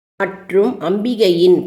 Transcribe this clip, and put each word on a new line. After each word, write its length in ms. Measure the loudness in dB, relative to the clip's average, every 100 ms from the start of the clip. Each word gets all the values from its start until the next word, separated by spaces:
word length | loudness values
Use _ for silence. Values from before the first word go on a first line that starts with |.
| _ -8
மற்றும் 580 | -8 -8 -4 0 0 -2 -4
அம்பிகையின் 680 | -4 -2 0 0 4 4 2